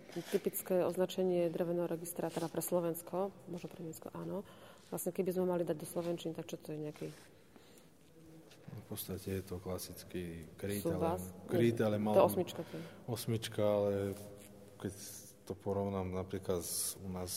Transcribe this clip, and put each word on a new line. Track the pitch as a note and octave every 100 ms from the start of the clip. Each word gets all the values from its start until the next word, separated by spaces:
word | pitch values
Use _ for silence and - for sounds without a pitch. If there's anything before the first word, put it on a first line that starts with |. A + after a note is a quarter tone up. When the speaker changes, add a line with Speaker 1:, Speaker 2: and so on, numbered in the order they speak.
| - E3+ -
Speaker 1:
typické | G3 G3 - - F#3
označenie | D#3+ F3+ F3+ - F#3 F3 E3+
dreveného | E3+ E3+ F3 E3+
registra, | E3 F3 - E3
teda | E3 E3
pre | E3+
Slovensko, | - F3+ E3+ E3 - F3 G3 - -
možno | E3+ E3
pre | -
Nemecko, | E3 D#3+ -
áno. | E3+ E3+ F3+ - - - - -
Vlastne, | E3+ F3+
keby | F#3 F#3
sme | F3+ F3+
mali | F3
dať | E3+ D#3
do | D#3+
slovenčiny, | F3+ E3+ E3+ E3 D#3+
tak | D#3+
čo | E3+
to | -
je, | D3+
nejaký | D3+ D3 D#3 D3+ - - - - - - - - - D#3+ D#3+ D#3+ - - -
Speaker 2:
V | A2 -
podstate | G#2 - F2+ G2
je | F#2+
to | F2+ F#2
klasický | F#2+ F2+ - F2 - F#2 F2 E2 D#2+
kryt, | - G2 G2+
ale, | E3 F2+ E3 F#3
Speaker 1:
Subas? | F#3 - -
Speaker 2:
kryt, | A#2 A#2 A2+
ale | A2 G#2
mal | G#2+
Speaker 1:
To | G#2
je |
Speaker 2:
by | E3+
Speaker 1:
osmička, | G3+ F3 -
to | E3
je. | E3 E3 - -
Speaker 2:
Osmička, | A2+ - A2+ - -
ale | G#2 G#2 G2+ G2 G2+ G2 - - - - - -
keď | G2+ - - - - -
to | -
porovnám | F#2+ G2+ G2 G2+ G2 F#2
napríklad | F#2 F#2 F#2+ F#2+ F2+
s, | E2 - - -
u | F#2+
nás | F2+ F2+